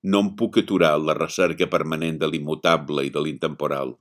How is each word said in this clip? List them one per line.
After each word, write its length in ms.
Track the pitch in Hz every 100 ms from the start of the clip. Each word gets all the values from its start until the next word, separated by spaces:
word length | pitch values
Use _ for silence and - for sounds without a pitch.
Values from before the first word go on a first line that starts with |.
No 180 | 95 101
em 120 | 104 104
puc 240 | 110 113
aturar 320 | - 95 82 76
en 80 | 78
la 80 | 78
recerca 520 | 78 - 87 82 87
permanent 480 | 87 78 80 82 80
de 100 | 80
l'immutable 760 | 78 73 78 85 82 71 73 69
i 60 |
de 100 | 73
l'intemporal. 720 | 78 71 80 73 73 69 65 -